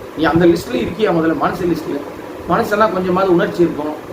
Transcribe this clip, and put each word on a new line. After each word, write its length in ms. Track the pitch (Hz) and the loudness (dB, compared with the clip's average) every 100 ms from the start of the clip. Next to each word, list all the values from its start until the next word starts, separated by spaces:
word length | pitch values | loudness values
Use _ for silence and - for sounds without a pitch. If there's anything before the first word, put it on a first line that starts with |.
| - - | -12 0
நீ 80 | |
அந்த 220 | 156 165 175 | 2 6 6
லிஸ்ட்ல 280 | 170 - | 4 0
இருக்கியா 360 | 247 196 - 196 | -4 -4 -2 0
முதல்ல? 240 | 165 160 139 | 2 0 0
மனுஷ 160 | 165 - | -2 -2
லிஸ்ட்ல? 360 | 175 160 - 143 - - - - - | -2 -2 -4 -6 -8 -12 -14 -10 -2
மனுஷனா 440 | 190 214 208 220 | 0 0 2 2
கொஞ்சமாவது 400 | 185 185 180 190 | 0 0 2 4
உணர்ச்சி 300 | 175 202 - | 2 2 2
இருக்கும், 300 | 151 - 151 151 - | 0 0 -6 -8 -12